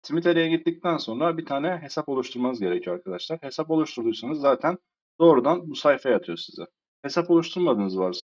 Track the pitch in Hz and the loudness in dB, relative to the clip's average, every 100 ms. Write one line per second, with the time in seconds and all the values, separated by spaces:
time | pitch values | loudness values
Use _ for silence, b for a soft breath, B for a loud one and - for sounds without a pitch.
0 | - 156 170 165 165 165 170 170 175 156 | -4 0 2 2 2 2 0 -2 -2 -2
1 | - 117 165 165 165 139 160 180 143 - | -4 -2 0 -2 -4 -2 -2 -4 -6 -8
2 | 147 135 123 123 127 123 92 87 90 90 | -4 -4 -4 -4 -4 -2 -2 -2 -4 -8
3 | 95 90 - 165 139 143 160 160 147 - | -8 -10 -8 -10 -8 -8 0 0 0 -2
4 | 113 110 120 151 139 127 156 190 _ _ | -4 -4 -6 0 2 2 0 -4 _ _
5 | _ - 165 135 131 170 - - 147 135 | _ 4 6 8 4 0 -4 0 2 2
6 | 135 104 - 85 - - - _ _ _ | 2 0 0 -10 -12 -14 -16 _ _ _
7 | 139 175 170 170 165 185 170 110 98 92 | -4 -2 4 4 4 0 2 2 0 0
8 | 92 90 | -2 -2